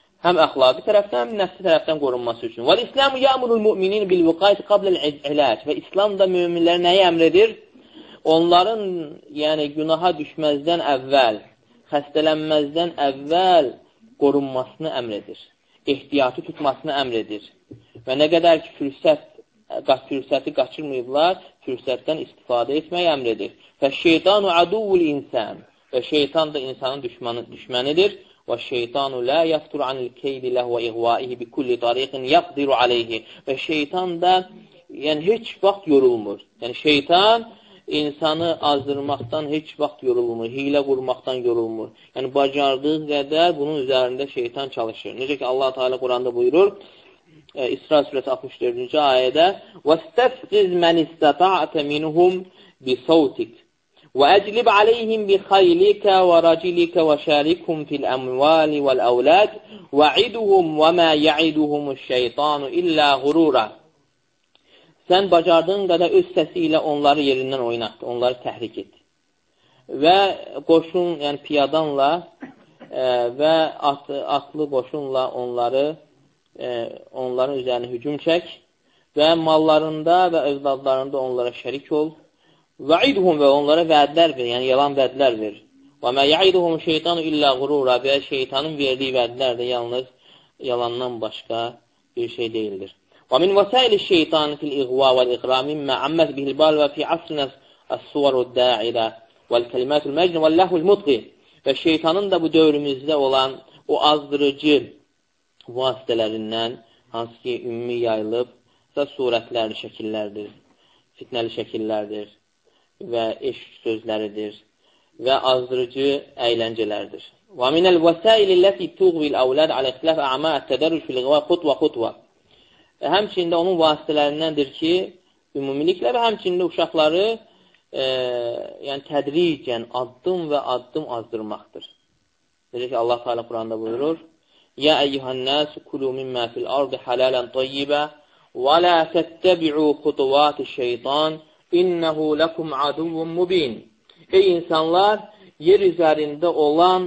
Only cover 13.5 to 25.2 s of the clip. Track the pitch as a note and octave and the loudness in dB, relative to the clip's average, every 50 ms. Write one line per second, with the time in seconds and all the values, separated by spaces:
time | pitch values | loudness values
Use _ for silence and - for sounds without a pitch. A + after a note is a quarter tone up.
13.5 | F3+ E3 C#3 A#2 - - _ _ _ _ _ _ _ - C#3+ C#3 C#3 C#3+ C#3 C3+ | 4 4 4 2 -2 -10 _ _ _ _ _ _ _ 0 2 2 2 2 0 -2
14.5 | C3 B2+ B2+ - - - D#3+ D#3 C3+ C3 A#2+ A2+ G#2 G2 - - - - - - | -4 -6 -6 -8 -10 -10 -8 -8 -6 -6 -6 -6 -8 -8 -10 -12 -18 -20 -20 -20
15.5 | _ _ _ _ _ _ _ D3 C#3 A#2+ - - C#3+ C#3 C3 B2 - F3 E3 - | _ _ _ _ _ _ _ -4 -4 -4 -4 -4 0 0 0 0 -2 -6 -12 -12
16.5 | D#3 - D3+ C#3 B2+ - - D#3 C#3 C#3+ C3+ B2+ A#2 A2+ G#2 G#2 G#2+ G#2 - - | -10 -4 -2 -2 -2 -4 -4 -6 -4 -4 -2 -2 -2 -4 -4 -6 -10 -12 -14 -16
17.5 | _ _ _ - - - _ _ - A#2 - C3 C3 C#3+ D3+ D#3 E3+ E3 E3+ E3+ | _ _ _ -20 -20 -20 _ _ -20 -14 -8 -4 0 0 2 2 4 4 6 6
18.5 | E3 D3+ - - - - D3 C3+ C#3 - - D#3+ D3+ - - - _ - - _ | 4 4 2 -4 -10 -8 -8 -8 -6 -2 2 2 2 0 -2 -12 _ -20 -20 _
19.5 | _ _ _ - - B2 C3 - C3 C3 - - C#3+ C3+ - - D3 C3 - D#3 | _ _ _ -12 -12 -6 -2 -2 -2 -2 -2 -6 -8 -8 -4 -2 -2 -2 -2 -2
20.5 | D3+ C#3+ B2+ - - - D#3 C#3+ C3+ B2+ A#2+ B2+ C3+ C#3+ D#3+ F3+ F#3+ F#3+ - - | -2 -2 -2 -2 -4 -10 -10 -8 -6 -6 -6 -4 0 0 2 2 0 -2 -8 -20
21.5 | _ _ _ C#3 B2+ - - C3+ B2 A#2 - D#3 D#3+ D3+ B2+ - _ _ _ - | _ _ _ -8 -8 -6 -4 -6 -6 -4 -4 -6 -6 -6 -8 -12 _ _ _ -2
22.5 | B2 A#2+ A#2+ C3 C#3+ D#3 D#3+ - F3+ F3 F3 E3 D3+ C#3 B2 A#2 A2 G2 F2+ - | -2 -2 0 0 -2 -4 -4 -4 -4 -2 0 0 0 0 0 -2 -2 -4 -6 -10
23.5 | - _ _ _ _ - C#3+ C3+ C#3 - - E3+ E3 D#3+ - F#3 G3+ G#3 G3+ F#3 | -12 _ _ _ _ -2 -2 -2 -2 0 2 4 4 4 4 4 2 4 2 2
24.5 | E3+ E3+ F3 E3+ G3 A3 G#3+ G3 F#3+ F3+ E3+ D3+ D3 C#3 | 2 2 2 2 0 -2 0 2 2 2 2 2 -2 -4